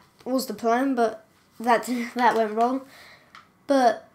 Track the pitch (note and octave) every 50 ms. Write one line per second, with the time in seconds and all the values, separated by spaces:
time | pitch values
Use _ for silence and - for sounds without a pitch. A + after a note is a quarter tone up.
0 | _ _ _ _ - A#3+ C4 C4 B3+ - G#3+ - A#3+ A3+ A#3 B3 C#4 C#4 C4 A#3+
1 | A#3 G#3+ - - - _ _ _ _ _ _ - A3+ B3 A#3 G#3+ A3 A3+ B3+ A#3+
2 | A#3 A#3+ - A#3+ B3 A3 G#3+ A3+ A3 G#3 G#3+ A3+ A#3 B3 C4 C4+ C4+ - - -
3 | - - - - _ _ - - - _ _ _ _ - C#4 C4+ B3 A3+ - -
4 | - _